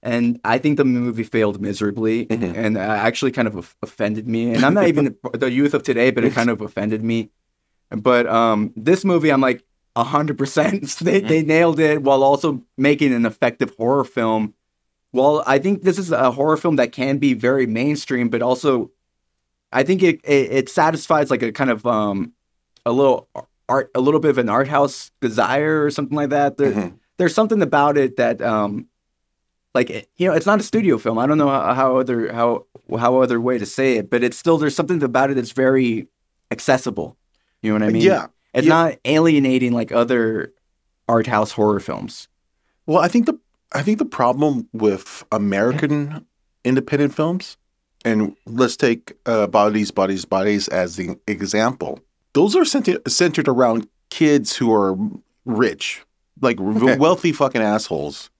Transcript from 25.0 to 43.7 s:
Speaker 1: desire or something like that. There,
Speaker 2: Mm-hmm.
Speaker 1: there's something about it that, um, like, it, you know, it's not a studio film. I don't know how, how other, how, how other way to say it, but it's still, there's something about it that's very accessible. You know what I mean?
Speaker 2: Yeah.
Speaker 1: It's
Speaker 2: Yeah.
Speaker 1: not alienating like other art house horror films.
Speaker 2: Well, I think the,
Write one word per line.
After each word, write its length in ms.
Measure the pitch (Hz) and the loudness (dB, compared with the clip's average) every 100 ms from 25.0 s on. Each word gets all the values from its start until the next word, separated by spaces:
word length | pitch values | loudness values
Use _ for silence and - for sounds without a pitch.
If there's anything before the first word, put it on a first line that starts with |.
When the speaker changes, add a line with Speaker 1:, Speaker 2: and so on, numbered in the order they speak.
| - _ | -18 _
Speaker 1:
desire 640 | 120 107 101 135 151 156 | -4 -2 0 0 0 0
or 60 | 147 | -2
something 240 | 143 139 147 | -2 -6 -4
like 140 | 143 | -2
that. 280 | 143 143 139 | 0 -2 0
There, 140 | 139 | 0
Speaker 2:
Mm-hmm. 240 | 104 90 - _ _ | 0 -6 -12 _ _
Speaker 1:
there's 160 | 180 | 0
something 280 | 190 214 214 | 2 0 0
about 340 | 151 147 143 147 | 0 2 2 2
it 180 | 135 127 | 0 0
that, 240 | 120 113 | -2 0
um, 460 | 110 110 104 104 - _ _ _ _ _ _ _ _ | -2 -2 -2 -6 -12 _ _ _ _ _ _ _ _
like, 160 | - 123 | -2 -2
it, 200 | 107 - _ | -4 -14 _
you 100 | 180 | 0
know, 60 | 156 | 0
it's 100 | 165 | 2
not 140 | 208 | 0
a 40 | |
studio 340 | 214 220 196 117 | 0 0 2 0
film. 200 | 117 113 | 0 -2
I 80 | 131 | 0
don't 100 | 151 | 2
know 120 | 143 | 2
how, 240 | 139 85 | 0 0
how 240 | 123 131 131 | 0 2 2
other, 340 | 127 120 110 | 0 -2 -4
how, 340 | 117 117 117 - - - 113 | 0 0 0 -8 -20 -8 -2
how 200 | 120 127 | 2 2
other 200 | 127 117 | 2 0
way 160 | 120 123 | 0 -2
to 80 | 101 | -4
say 320 | - 135 117 | -2 0 0
it, 120 | 95 | 0
but 140 | 120 | 0
it's 140 | 120 - | 0 -2
still, 200 | 170 160 | 0 2
there's 180 | 147 135 | 0 -2
something 260 | 160 175 | -2 -2
about 280 | 135 123 139 | 0 0 0
it 20 | |
that's 180 | 135 120 | 0 -4
very 560 | - 131 135 123 113 - _ _ _ _ | 0 2 2 0 -2 -8 _ _ _ _
accessible. 640 | - - - 131 95 78 _ _ _ _ _ | -8 0 0 0 -8 -10 _ _ _ _ _
You 100 | 110 | -2
know 60 | 107 | 0
what 100 | 107 | 0
I 20 | |
mean? 120 | 113 | 2
Speaker 2:
Yeah. 240 | 113 190 - _ _ | 2 2 -4 _ _
Speaker 1:
It's 120 | - 156 | 0 4
Speaker 2:
Yeah. 80 | |
Speaker 1:
not 220 | 160 165 120 - | 4 2 -2 0
alienating 680 | 156 165 151 135 131 123 | 2 4 4 2 0 0
like 180 | 120 113 | -2 0
other 600 | 117 120 123 113 113 - _ _ _ _ _ - | 0 2 2 2 -2 -6 _ _ _ _ _ 0
art 200 | 117 110 | 0 2
house 240 | 110 107 | 0 0
horror 280 | - 107 104 | 0 2 0
films. 460 | - 65 - - - _ _ _ _ _ - | -4 -10 -10 -14 -20 _ _ _ _ _ 0
Speaker 2:
Well, 120 | 165 | 2
I 80 | 175 | 4
think 160 | 240 233 | 2 0
the, 120 | - _ _ _ | -2 _ _ _